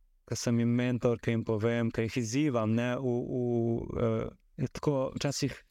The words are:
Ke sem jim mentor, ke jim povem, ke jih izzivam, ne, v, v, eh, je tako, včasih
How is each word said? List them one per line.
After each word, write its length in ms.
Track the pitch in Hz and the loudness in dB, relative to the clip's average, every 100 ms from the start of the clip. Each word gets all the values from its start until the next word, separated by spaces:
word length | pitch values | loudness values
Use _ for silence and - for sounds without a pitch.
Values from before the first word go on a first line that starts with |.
| _ _ - | _ _ -8
Ke 100 | 117 | -4
sem 240 | 127 117 | 0 2
jim 100 | 117 | 4
mentor, 500 | 120 123 123 123 117 | 2 2 2 2 2
ke 120 | - | 0
jim 120 | 113 | 0
povem, 480 | 110 110 113 117 117 | 0 0 2 2 0
ke 140 | - 113 | 0 -2
jih 120 | 131 | -2
izzivam, 580 | 110 131 151 117 110 113 | -2 0 2 2 2 2
ne, 200 | 123 123 | 0 -2
v, 180 | 131 120 - | 0 -2 -2
v, 720 | 131 120 120 117 117 - - | -2 0 0 0 0 -2 0
eh, 260 | 117 113 117 - _ - | 0 0 -4 -10 _ -6
je 100 | 131 | -6
tako, 440 | - 151 139 131 - | -2 0 0 -2 -2
včasih 480 | 147 - 147 - - | -4 -2 -4 -6 -16